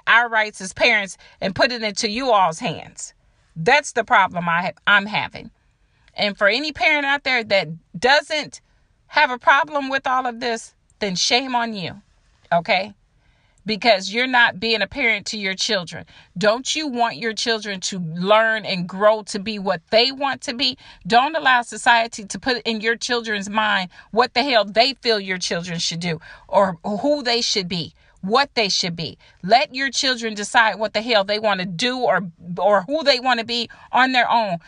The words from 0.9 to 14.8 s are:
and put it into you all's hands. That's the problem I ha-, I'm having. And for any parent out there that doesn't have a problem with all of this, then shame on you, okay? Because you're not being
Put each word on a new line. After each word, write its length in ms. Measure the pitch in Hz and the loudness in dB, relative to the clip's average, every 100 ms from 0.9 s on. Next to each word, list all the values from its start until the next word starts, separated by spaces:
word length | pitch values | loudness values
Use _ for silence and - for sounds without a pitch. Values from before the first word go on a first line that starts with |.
| 220 196 - - _ | 2 0 -10 -20 _
and 140 | 190 | -6
put 160 | 185 269 | 0 0
it 120 | 247 | 0
into 280 | 220 202 226 | -6 -4 -4
you 200 | 208 269 | -4 2
all's 280 | 208 180 160 | 4 2 0
hands. 560 | 233 131 - - - _ _ _ _ | -8 -8 -12 -16 -18 _ _ _ _
That's 380 | - 160 285 294 | -4 2 2 2
the 100 | - | -4
problem 460 | 220 240 185 175 170 | 2 4 4 0 -2
I 140 | 170 | 0
ha-, 80 | 180 - - | -2 -4 2
I'm 180 | 202 202 | 2 2
having. 440 | 196 110 - - _ _ _ _ _ _ | -4 -6 -10 -18 _ _ _ _ _ _
And 220 | - 208 196 | -4 -4 2
for 120 | 202 | 2
any 240 | 226 302 | 2 -4
parent 340 | 285 349 294 277 | -2 0 0 0
out 160 | 285 | -2
there 220 | 269 254 | 0 -2
that 240 | 220 196 156 165 _ 170 | 0 0 0 -8 _ -2
doesn't 640 | 247 285 294 311 240 - _ _ _ _ _ | 2 2 2 -4 -6 -12 _ _ _ _ _
have 240 | - 294 | 2 2
a 80 | 247 | 2
problem 500 | - 277 311 302 269 | 4 4 4 -2 -2
with 180 | 269 269 | -4 0
all 200 | 262 262 | -2 -2
of 140 | 233 | -4
this, 340 | 247 226 - _ _ _ | -6 -6 -8 _ _ _
then 160 | 208 | -4
shame 400 | 180 - 240 269 | -2 0 0 0
on 200 | 240 233 | -2 -2
you, 280 | 214 156 202 _ _ _ _ _ | -6 -10 -10 _ _ _ _ _
okay? 400 | 170 170 190 208 - _ _ _ _ _ _ | -2 2 0 0 -12 _ _ _ _ _ _
Because 480 | - 214 247 196 190 | -6 0 4 2 2
you're 160 | 220 254 | -2 0
not 320 | 254 233 - | 4 2 2
being 200 | 226 220 | -2 -2